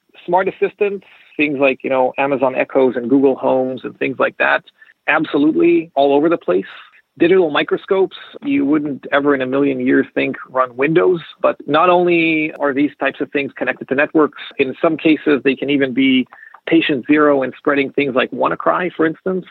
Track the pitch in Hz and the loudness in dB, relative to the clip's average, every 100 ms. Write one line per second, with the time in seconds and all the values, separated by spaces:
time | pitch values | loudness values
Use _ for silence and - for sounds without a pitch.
0 | _ _ - 180 196 - 196 - 202 196 | _ _ -2 0 0 -2 -4 -2 -4 -4
1 | - - _ - 151 135 139 131 127 131 | -12 -20 _ -4 -2 2 0 0 -2 0
2 | 127 - 139 135 131 131 135 139 131 120 | 0 -2 -2 0 0 -2 -2 2 2 0
3 | 120 135 139 127 131 131 131 131 123 - | 0 2 2 2 0 0 -2 -6 -10 -6
4 | 139 123 123 - 139 143 - _ _ _ | -6 -2 -2 -2 0 -2 -4 _ _ _
5 | - 151 - 147 151 165 170 170 160 139 | -2 -2 0 0 2 2 2 2 0 0
6 | 143 143 160 165 - 185 190 - - _ | 2 2 2 0 -2 -2 -4 -12 -20 _
7 | _ - 160 190 165 147 156 190 - 196 | _ 0 2 4 2 0 -2 -4 -2 0
8 | 185 - - - 143 139 139 151 147 127 | -2 -4 -20 -12 -2 0 2 0 -2 -8
9 | - 139 143 139 127 139 143 131 127 139 | -4 -2 0 0 0 0 0 0 2 2
10 | 127 143 139 - - 131 127 120 147 165 | 2 -2 -4 -6 -6 -4 -2 0 0 2
11 | 185 175 - - - - - 151 180 180 | 2 0 -4 -4 -2 -2 -2 2 4 4
12 | 180 170 165 156 156 - 143 131 143 - | 2 2 2 0 -2 -4 -2 0 -2 -2
13 | 139 - 127 147 135 - 127 117 - 131 | -4 -4 -6 -4 -6 -6 -6 -6 -4 -2
14 | 151 160 147 - - - 131 127 165 156 | 0 2 0 -2 -8 -4 -4 -2 -2 0
15 | 160 151 151 143 135 127 131 143 135 123 | 0 0 2 0 0 -4 -2 -2 -2 0
16 | 135 127 120 - - - - 165 - 135 | 2 2 -2 -8 -20 -16 -2 0 0 -2
17 | - 151 147 139 127 - 151 143 135 - | 0 2 4 2 -2 -6 -2 -2 -2 -2
18 | 143 123 120 120 139 165 160 165 180 - | -2 -2 -2 -2 -4 -2 -2 -2 -2 -2
19 | 160 160 190 185 175 | -2 -2 -6 -6 -6